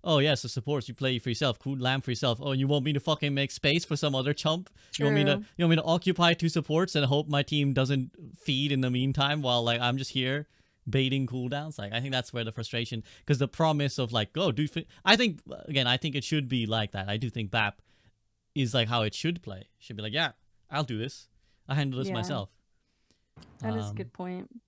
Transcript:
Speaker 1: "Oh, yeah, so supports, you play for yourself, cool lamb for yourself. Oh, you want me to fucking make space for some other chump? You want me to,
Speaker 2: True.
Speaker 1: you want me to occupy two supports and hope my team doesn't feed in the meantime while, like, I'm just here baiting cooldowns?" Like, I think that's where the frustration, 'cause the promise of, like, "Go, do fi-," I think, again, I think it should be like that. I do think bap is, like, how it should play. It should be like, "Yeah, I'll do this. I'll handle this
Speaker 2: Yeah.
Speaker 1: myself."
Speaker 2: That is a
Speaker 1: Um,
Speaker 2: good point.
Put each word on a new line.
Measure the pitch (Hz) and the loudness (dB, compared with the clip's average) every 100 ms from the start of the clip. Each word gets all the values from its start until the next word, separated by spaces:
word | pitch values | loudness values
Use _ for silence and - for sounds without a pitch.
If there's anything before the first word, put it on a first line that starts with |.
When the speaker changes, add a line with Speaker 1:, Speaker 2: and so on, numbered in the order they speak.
Speaker 1:
"Oh, | 196 156 | 2 4
yeah, | 143 139 | 4 2
so | 117 | -2
supports, | - 120 147 120 | -6 -2 -4 -4
you | 117 | -4
play | 131 127 | -2 -2
for | 131 | -2
yourself, | 117 143 117 | 0 0 -2
cool | 135 139 | -4 -2
lamb | 127 135 | 0 0
for | 131 | -2
yourself. | 117 135 117 | 0 0 0
Oh, | 143 | -2
you | 135 135 | 0 2
want | 147 | 2
me | 135 | 2
to | 143 | 0
fucking | - 151 147 | 0 0 0
make | 139 139 | 0 -2
space | - 147 160 - | 0 2 2 0
for | 151 | -2
some | 151 135 | 0 0
other | 131 | 0
chump? | 147 160 165 185 - - - | 0 0 -2 -6 -20 -14 0
You | 147 | 2
want | 143 | 4
me | 143 | 4
to, | 143 | 2
Speaker 2:
True. | 214 - | -2 0
Speaker 1:
you | 170 | 4
want | |
me | 165 | 4
to | |
occupy | - 170 - 180 170 | 4 2 2 4 4
two | 170 165 | 4 2
supports | 160 143 156 185 156 | 0 0 2 2 2
and | 139 | 2
hope | 143 151 | 2 2
my | 143 | 0
team | 143 147 143 | 2 2 2
doesn't | 135 131 139 131 - 156 - | 2 2 2 -2 -10 -20 -10
feed | - 131 143 | -2 0 2
in | 139 | 2
the | 131 | 2
meantime | 123 131 135 139 151 | 0 0 2 0 0
while, | 135 123 | 2 2
like, | 117 117 | 2 0
I'm | 120 131 | 0 0
just | 131 | -2
here | 135 127 139 151 _ _ _ - | -2 -2 -2 -6 _ _ _ -2
baiting | 131 131 135 131 | 0 2 0 -2
cooldowns?" | 127 123 143 156 151 | -4 -4 -6 -8 -10
Like, | 104 | -6
I | 113 | -6
think | 135 | -2
that's | 131 123 | -4 -4
where | 123 | -6
the | 113 | -6
frustration, | 113 113 120 117 113 - - - | -6 -6 -4 -4 -8 -10 -20 0
'cause | 139 | 2
the | 135 | 2
promise | - 160 147 143 - | 2 2 2 0 -2
of, | 123 | -2
like, | 117 107 | -2 -2
"Go, | 151 185 | -2 -2
do | 113 151 | 0 -2
fi-," | - - - 185 | -4 -10 -4 4
I | 214 | 6
think, | 240 160 - 131 - | 4 0 -12 -14 -4
again, | 139 123 | 0 2
I | 123 | 0
think | 160 139 | 0 -4
it | |
should | - 156 131 | 0 0 0
be | 127 110 | 0 0
like | 113 104 | 0 -2
that. | 101 98 | -6 -4
I | 107 | -2
do | 120 | -2
think | 113 104 | -4 -4
bap | 113 104 - _ _ _ _ _ _ _ - | 0 -2 -4 _ _ _ _ _ _ _ -2
is, | 127 | 0
like, | 123 113 | 2 2
how | 120 | 0
it | 107 | 0
should | - 156 175 | -2 -4 -4
play. | - 95 | -8 -14
It | - _ | -16 _
should | - 107 | -16 -10
be | |
like, | 107 | -6
"Yeah, | 123 160 - _ _ _ | -2 -2 -4 _ _ _
I'll | 143 | -4
do | 139 110 | -4 -4
this. | 123 - - _ _ _ - | -6 -10 -20 _ _ _ -6
I'll | 135 | -2
handle | 139 127 | -2 -2
this | 190 | -4
Speaker 2:
Yeah. | 180 | -4
Speaker 1:
myself." | 180 139 98 _ _ _ _ _ _ _ _ - - - | -4 -4 -6 _ _ _ _ _ _ _ _ -20 -20 -10
Speaker 2:
That | 220 156 | -4 -4
is | 104 | -4
a | |
Speaker 1:
Um, | 101 | -8
Speaker 2:
good | 190 | -10
point. | - 180 180 - 240 | -10 -8 -8 -12 -18